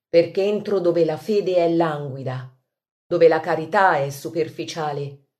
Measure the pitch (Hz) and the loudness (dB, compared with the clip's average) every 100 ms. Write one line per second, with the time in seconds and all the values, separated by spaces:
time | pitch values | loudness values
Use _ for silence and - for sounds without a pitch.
0 | _ 170 165 196 202 208 208 196 175 170 | _ 2 2 0 -2 -2 -2 0 2 2
1 | 160 156 - 208 175 180 170 170 165 147 | 0 0 -2 -2 2 2 2 2 0 -2
2 | 143 135 127 131 127 _ _ _ _ _ | -8 -10 -8 -10 -12 _ _ _ _ _
3 | - 175 165 160 175 160 160 202 190 151 | -6 4 4 4 0 -4 0 2 4 2
4 | 139 - - 170 151 - 156 170 151 143 | -2 -6 -8 -6 -6 -6 -10 -8 -6 -6
5 | 143 - _ | -8 -12 _